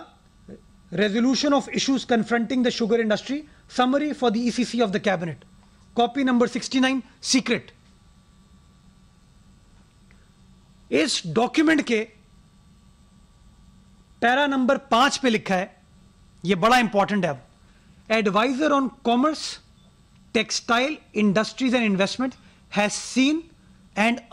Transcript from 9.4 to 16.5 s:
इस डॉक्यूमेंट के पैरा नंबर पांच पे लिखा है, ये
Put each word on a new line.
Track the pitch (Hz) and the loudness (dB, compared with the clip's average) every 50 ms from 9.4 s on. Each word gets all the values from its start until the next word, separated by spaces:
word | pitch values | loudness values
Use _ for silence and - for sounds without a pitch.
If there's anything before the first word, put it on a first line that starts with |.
| - - - _ _ _ - - - _ _ _ _ - - - _ _ _ _ - - - - _ _ _ _ - - | -20 -20 -20 _ _ _ -20 -20 -20 _ _ _ _ -20 -20 -20 _ _ _ _ -20 -20 -20 -20 _ _ _ _ -8 -2
इस | - 277 320 254 - - - | 0 0 0 0 -2 -4 -6
डॉक्यूमेंट | 170 147 220 240 254 - 311 320 311 320 285 - | -4 -2 0 0 0 2 2 2 4 2 2 0
के | - 240 214 220 - - - - _ - - - _ _ _ _ - - - - - - - - - - - - - _ - - - - - - - - - - - - - - _ _ - | 0 -2 -2 -4 -6 -12 -20 -20 _ -20 -20 -20 _ _ _ _ -20 -20 -20 -20 -20 -20 -20 -20 -20 -20 -20 -20 -20 _ -20 -20 -20 -20 -20 -20 -20 -20 -20 -20 -20 -20 -20 -20 _ _ -2
पैरा | - 233 254 277 294 | 0 2 2 2 2
नंबर | 277 277 262 254 240 269 - - - 233 | 0 0 0 2 2 0 0 0 2 4
पांच | 233 262 277 - | 4 4 4 2
पे | - - 254 | 0 0 0
लिखा | 220 214 - - 190 | 0 0 -2 -2 -2
है, | 180 190 226 - _ _ _ - - - - _ - - - - - - | -2 -2 -4 -10 _ _ _ -20 -20 -20 -20 _ -20 -20 -20 -18 -6 -2
ये | 170 | -2